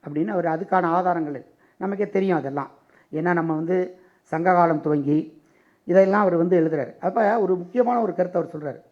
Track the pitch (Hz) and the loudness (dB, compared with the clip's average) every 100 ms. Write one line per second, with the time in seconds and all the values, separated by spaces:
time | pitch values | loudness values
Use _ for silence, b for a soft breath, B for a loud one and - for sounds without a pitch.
0 | - 147 180 202 165 160 190 185 175 170 | -8 -4 -2 -2 -2 -4 0 0 2 0
1 | 180 170 156 143 - _ b b 185 202 | 0 -2 -4 -8 -14 _ b b -6 -4
2 | 202 190 190 170 139 143 135 - b b | -2 0 0 0 -2 -6 -8 -14 b b
3 | b 156 165 175 165 156 165 185 180 - | b -4 0 0 0 -2 -2 -2 -2 -8
4 | b b _ 160 170 180 170 156 143 151 | b b _ -2 2 4 4 2 0 -2
5 | 139 151 - - b b b b - 180 | 0 0 -2 -14 b b b b 2 4
6 | 196 202 202 170 170 180 160 151 131 - | 6 4 2 2 4 4 2 0 -4 -4
7 | 254 - 208 226 190 185 175 247 240 240 | -4 0 2 2 0 -2 -2 0 0 0
8 | 220 165 180 175 160 156 147 123 _ | -2 -2 -2 -2 -4 -8 -10 -12 _